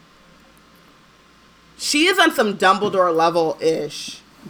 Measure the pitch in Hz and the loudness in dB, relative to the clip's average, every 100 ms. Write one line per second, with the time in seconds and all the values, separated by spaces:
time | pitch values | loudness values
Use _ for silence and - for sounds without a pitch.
0 | _ _ _ _ _ _ _ _ _ _ | _ _ _ _ _ _ _ _ _ _
1 | _ _ _ _ _ _ _ - - 294 | _ _ _ _ _ _ _ -10 -4 0
2 | 339 392 349 - 214 196 190 190 202 185 | 2 4 2 2 -2 2 2 2 0 0
3 | 180 160 170 170 160 - 160 156 151 - | 0 2 2 2 -2 -2 -2 -2 -6 -12
4 | - - - - | -14 -16 -20 -20